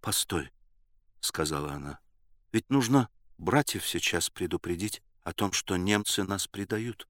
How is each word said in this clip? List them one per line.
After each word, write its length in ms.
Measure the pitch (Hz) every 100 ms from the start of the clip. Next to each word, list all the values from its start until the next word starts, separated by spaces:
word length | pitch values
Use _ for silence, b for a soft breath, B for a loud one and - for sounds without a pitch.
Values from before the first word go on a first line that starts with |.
«Постой», 500 | - - - 87 69 - - _ _ _ _ -
сказала 480 | - - 78 76 73
она. 260 | 71 71 71 _ _ _ - _
«Ведь 160 | 110 -
нужно 400 | 139 117 135 120 - - -
братьев 480 | 87 131 143 98 -
сейчас 440 | 87 - 87 -
предупредить 720 | - 90 87 - 85 104 - _ _
о 100 | -
том, 200 | - 101
что 240 | - - 92
немцы 480 | 92 104 104 -
нас 220 | 95 98 -
предают». 640 | 98 98 110 117 113 -